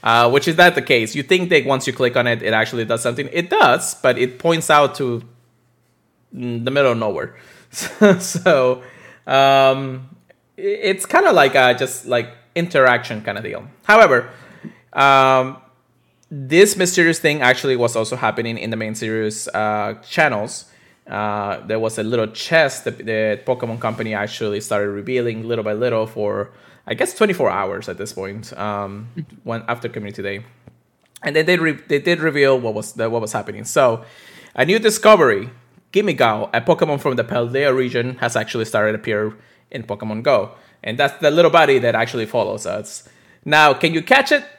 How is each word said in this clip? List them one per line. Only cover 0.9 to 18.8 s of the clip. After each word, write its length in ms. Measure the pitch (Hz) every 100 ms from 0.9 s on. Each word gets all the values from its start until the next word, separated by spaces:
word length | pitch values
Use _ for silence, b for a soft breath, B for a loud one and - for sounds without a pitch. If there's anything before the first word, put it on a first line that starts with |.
| 127 110
You 80 | 143
think 280 | 131 185 175
that 160 | 165 127
once 200 | 131 135
you 60 |
click 240 | 117 123 120
on 100 | 120
it, 160 | 117
it 120 | -
actually 320 | 110 110 123 110
does 160 | 117
something. 260 | 120 120 139
It 160 | 170 175
does, 440 | 427 143 127 - -
but 200 | 131 123
it 220 | 127 127
points 320 | 170 165 -
out 240 | 147 143
to, 280 | - 131 120 - _ _ _ _ _ _ _ _ _ _
mm, 300 | - 123 117
the 60 | 117
middle 220 | 139 135
of 40 | 117
nowhere. 400 | 110 90 - - -
<laughs> 160 | - _
So, 480 | - - - 214 185
so, 640 | - 170 185 147 127 127 B B B B -
um, 840 | 135 139 135 135 135 135 131 131 - _ _ _ -
i-, 60 |
it's 420 | 196 208 202 190
kinda 260 | - 339 392
like 220 | 180 139
a, 200 | 139 127
just, 320 | 120 135 - -
like, 220 | 120 113 - _
interaction 680 | 170 170 151 131 120 120 110
kinda 200 | 107 101
deal. 220 | 107 101 139 _
However, 460 | - 214 196 127 - B B B B B B
um, 640 | - 139 135 131 131 131 135 _ _ _ _ _ _ _
this 480 | 147 131 160 208 202
mysterious 400 | 180 180 170 165
thing 240 | 160 147
actually 340 | 127 127 143 127
was 180 | 117
also 220 | 117 110 127
happening 400 | 113 107 113 113
in 140 | 107
the 60 |
main 160 | 110